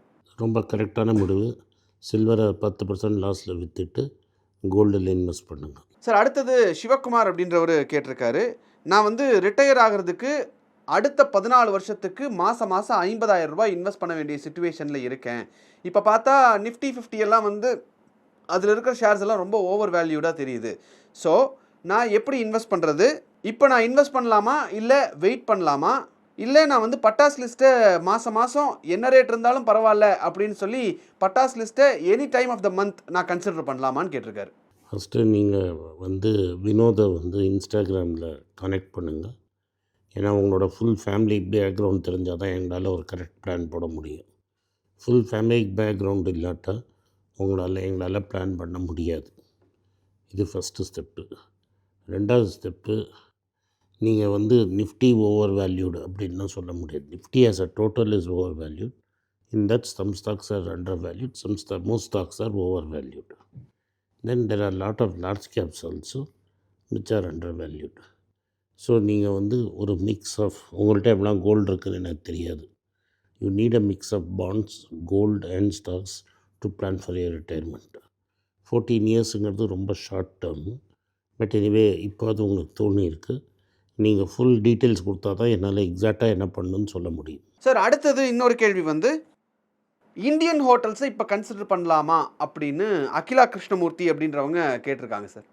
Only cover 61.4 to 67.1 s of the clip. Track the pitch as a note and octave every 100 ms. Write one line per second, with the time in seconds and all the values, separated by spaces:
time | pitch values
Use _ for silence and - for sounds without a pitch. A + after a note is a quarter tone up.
61.4 | - G2+ - F#2 F#2+ A2+ - G2+ F2+ -
62.4 | A2 G2+ F2+ F#2 D#2 D#2 C2 - - -
63.4 | _ - - _ _ _ _ _ A2+ B2
64.4 | A2+ G#2 G2+ F#2+ G2 G#2+ A2 F2 F2+ G#2
65.4 | - - F2+ - E2 D#2+ D#2+ C3+ D3 _
66.4 | _ _ _ _ _ A2 G2+